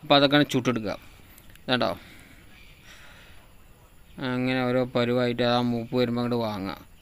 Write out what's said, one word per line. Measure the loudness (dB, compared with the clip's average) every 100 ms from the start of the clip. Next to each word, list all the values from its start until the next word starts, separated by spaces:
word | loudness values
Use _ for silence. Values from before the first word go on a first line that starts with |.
അപ്പോൾ | 4 4
അതൊക്കെയാണ് | 6 4 2
ചുട്ടെടുക്കുക | 0 0 -2 -4 -8 -12 -20 -20 -20 -20 -18 -4
കേട്ടോ. | 0 0 -4 -12 -20 -20 -20 -20 -20 -20 -20 -20 -20 -20 -20 -20 -20 -20 -20 -20 -20 -20 -20 -20 -10 -6
അങ്ങനെ | -2 -2 -2 0
ഓരോ | 0 0
പരുവായിട്ട് | 0 0 2 0 0 2 2
ആ | 0
മൂപ്പ് | -2 -2 0
വരുമ്പോൾ | 0 0
അങ്ങോട്ട് | -2 -2
വാങ്ങുക. | -2 -4 -6 -10 -16 -8